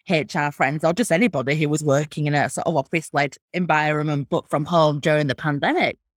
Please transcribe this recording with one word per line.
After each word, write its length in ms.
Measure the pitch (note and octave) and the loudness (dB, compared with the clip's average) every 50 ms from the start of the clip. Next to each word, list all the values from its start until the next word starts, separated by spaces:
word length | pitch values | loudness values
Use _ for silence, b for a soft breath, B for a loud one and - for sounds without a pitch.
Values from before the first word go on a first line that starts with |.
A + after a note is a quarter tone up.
| _ - | _ -2
H 260 | F#3 D#3 C3+ - - | 0 0 0 -2 -4
R 160 | D#3+ D3 D3 | -4 -4 -4
friends 320 | - - - C3 D3+ D#3 - | -2 0 0 0 0 0 0
or 100 | D#3+ F3 | 0 2
just 200 | G#3 B3 - E3 | 2 0 2 2
anybody 420 | E3+ B3 A3 E3+ C3+ A#2+ C3+ D3 | 2 2 2 0 -2 -2 0 0
who 140 | D#3 D#3 D3 | 0 0 0
was 160 | D3+ D3+ D3+ | 0 0 2
working 420 | D3 C3+ C#3+ D3+ D3+ - D#3 D3 | 2 2 2 0 -2 -6 -4 -2
in 80 | D3 D3 | 0 0
a 140 | C#3+ C#3 C#3 | 0 0 0
sort 160 | - - - | -2 -4 -4
of 100 | - D#3+ | -2 -2
office-led 600 | C#3 C#3 - - E3 - - - D3 C#3+ C3+ - - _ _ - | -2 -2 -2 -4 -4 -4 -2 -2 -2 -2 -2 -4 -12 _ _ -6
environment, 760 | F3+ F3+ D#3+ D#3 D3+ D3+ D3+ D3+ D3+ D3+ D#3 D3 C#3+ C3+ - | -4 0 2 2 2 2 2 0 0 0 -2 -2 -2 -2 -2
but 200 | F3 D#3+ - - | -4 -4 -2 -2
from 140 | - D3 D3+ | -2 -2 -2
home 340 | - F3 E3+ D#3 D3+ D3 D3 | 2 4 4 4 4 2 0
during 280 | - E3 D3+ D3+ D3+ C3+ | 0 2 2 2 2 0
the 60 | B2 | -2
pandemic, 640 | - - D3+ C#3+ C#3+ D#3 G#3+ D#4 F4+ F#3+ C3+ - _ _ _ _ | -4 -2 -4 -2 0 0 0 0 0 0 -2 -4 _ _ _ _